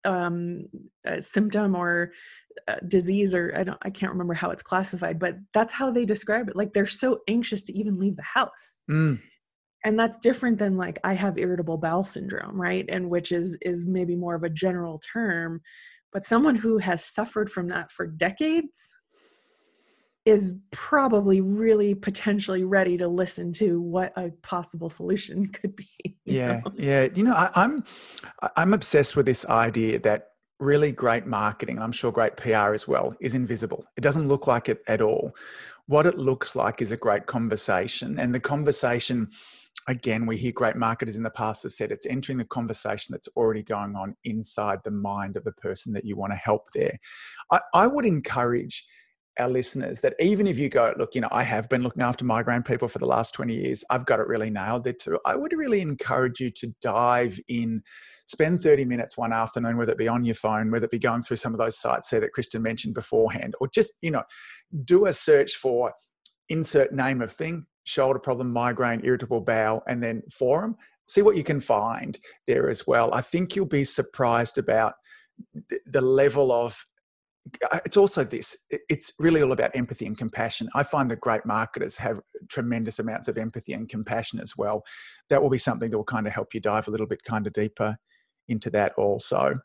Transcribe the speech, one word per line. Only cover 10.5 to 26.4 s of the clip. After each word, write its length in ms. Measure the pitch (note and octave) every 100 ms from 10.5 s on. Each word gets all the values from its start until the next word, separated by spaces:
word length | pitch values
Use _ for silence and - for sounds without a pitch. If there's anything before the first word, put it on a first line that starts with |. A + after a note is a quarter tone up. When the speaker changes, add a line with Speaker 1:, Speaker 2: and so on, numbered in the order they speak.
| G#3+
Speaker 1:
than, 180 | G3+ F#3+
like, 200 | F3 D#3+
"I 100 | -
have 240 | F#3+ G3 E3+
irritable 400 | F3+ F3 E3 D#3+
bowel 260 | D#3+ F3 F#3+
syndrome," 540 | - - - - G3
right? 260 | F3 F#3 F#3+
And 200 | F#3+ F3+
which 220 | F3 F3
is, 260 | F3 F3+ E3
is 240 | F3+ F3 F3
maybe 300 | F#3 F3 F3
more 180 | F3
of 100 | E3
a 60 | E3
general 500 | D#3 F#3 F3+ E3+ D#3
term, 600 | - A#3 A3 E3+ E3 E3 _ - - _ _
but 120 | G3 G3
someone 300 | A3+ D4+ A#3
who 220 | A3+ A3
has 260 | F#3 E3+
suffered 480 | - - A3+ G#3+ G#3
from 160 | F#3+ F3
that 240 | F3+ -
for 160 | - F3
decades 840 | D#3+ F3 G3 D#4 E4 D4+ - - _ _ _ _ _ _ _ _ _ _ _ _ _ -
is 300 | G#3 F#3+ F#3 _
probably 680 | - - D4 C4 G#3+ G3+ F#3+
really 560 | F#3+ G3+ A3+ G#3+ G#3 G3
potentially 680 | G3+ G3 G#3+ G#3 G3 F#3 F#3
ready 320 | G3 F#3 F3
to 100 | F3
listen 460 | F3 F3+ - F3
to 260 | E3 G#3+ E3+
what 320 | F3 F3 F#3 -
a 120 | F3 D#3+
possible 460 | - F3 F3 E3 E3
solution 580 | - F3 G3+ - F3 G3
<laughs> 60 |
could 220 | - G3+ G3+
be, 100 | - _
you 120 | - - -
Speaker 2:
Yeah, 360 | C3